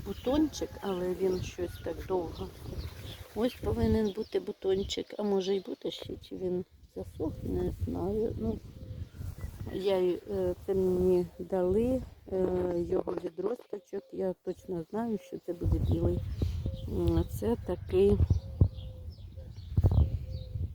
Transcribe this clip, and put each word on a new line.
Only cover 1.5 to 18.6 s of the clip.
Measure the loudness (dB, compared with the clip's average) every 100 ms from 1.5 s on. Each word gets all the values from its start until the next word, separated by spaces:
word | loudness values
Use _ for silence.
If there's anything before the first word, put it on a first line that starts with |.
| -4 -6 -6
так | -8 -8 -2
довго. | -2 -2 -6 -10 -10 -10 -8 -8 -10 -12 -12 -10 0
Ось | 0 0
повинен | -2 2 4 4 4
бути | 0 -2 -2
бутончик, | -4 -4 0 2 0 -4 -6 -4
а |
може | 2 2 2 0
й |
буде | -2 -6 -6
ще, | -8 -10 -10
чи | -10 -6
він | -2 -2 -4 -12 -16 -12
засох, | -10 -4 -4 -4
не | -2 0 0 -2 -2
знаю. | -2 0 0 0 -2
Ну, | -2 -4 -8 -14 -12 -10 -12 -10 -10 -8 -10 -8 -8
я, | -2 2 4
е, | 4 0 -2 -2 0 -2 0
це |
мені | 2 4 4 4 4 2 -6
дали, | -4 0 2 4 4 2 -2 -14 -4
е, | 0 2 2 0 0 2
його | 0 0 -4
відросточок, | -4 -2 -2 -4 -6 -12 -8 -10 -8
я | -2 -2 -2 -6
точно | -8 -4 -4 -2
знаю, | -2 -2 -2 -4
що | -10 -6
це |
буде | -2 2 2 4
білий. | 2 2 2 -2 -2 -2 0 -4 -4 -4
М, | 0 4 4 2
це | -2 0 0 -2
такий, | -4 2 6 6
е, | 6 6 4 0 4